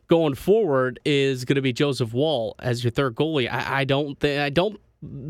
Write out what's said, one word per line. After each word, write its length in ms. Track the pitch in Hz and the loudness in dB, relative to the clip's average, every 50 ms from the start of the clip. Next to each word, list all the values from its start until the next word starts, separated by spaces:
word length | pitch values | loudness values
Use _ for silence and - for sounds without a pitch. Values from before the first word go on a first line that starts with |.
| _ | _
going 280 | _ 170 165 165 151 135 | _ 4 4 4 2 0
forward 640 | - - 175 202 226 220 165 139 131 127 127 120 - - | -2 2 2 4 4 4 2 2 2 2 0 -2 -4 -2
is 400 | 156 147 143 135 135 135 127 127 | 0 2 2 2 2 0 -2 -2
gonna 160 | - 143 139 135 | 0 0 2 2
be 100 | 135 123 | 0 0
Joseph 400 | - 151 143 135 - 131 113 117 | 2 0 0 0 -2 -4 -2 0
Woll 420 | 120 147 160 151 120 113 104 - - | 0 0 0 0 0 -2 -4 -6 -6
as 260 | - 127 120 120 120 | -4 -4 -4 0 -2
your 60 | 120 | -2
third 240 | - - 139 131 113 | 0 0 -2 -2 0
goalie. 360 | - 151 160 160 143 120 - | -2 -2 0 2 0 0 0
I, 300 | - 127 - - 131 135 | -2 -4 -4 -2 -2 -2
I 40 | 139 | 0
don't 360 | 131 139 139 151 143 139 - | 0 0 0 0 -4 -4 -2
th-, 180 | - 147 143 143 | -2 0 0 0
I 120 | 147 143 | -2 0
don't 280 | 143 170 180 214 214 - _ _ _ _ - - - 139 135 | 0 0 0 0 -2 -8 _ _ _ _ -18 -16 -14 -12 -10